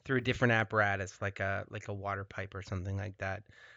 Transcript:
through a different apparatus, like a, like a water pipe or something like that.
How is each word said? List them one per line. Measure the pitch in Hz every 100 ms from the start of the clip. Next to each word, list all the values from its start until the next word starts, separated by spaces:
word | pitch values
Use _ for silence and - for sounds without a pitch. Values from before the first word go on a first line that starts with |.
through | - 131
a |
different | 120 120 123
apparatus, | 113 110 107 101 98 92 -
like | 101 101
a, | 98 98 -
like | 107 -
a |
water | 101 101 98
pipe | 98 - 98
or | 95
something | - 95 95 98
like | 101 98
that. | 98 98 - - -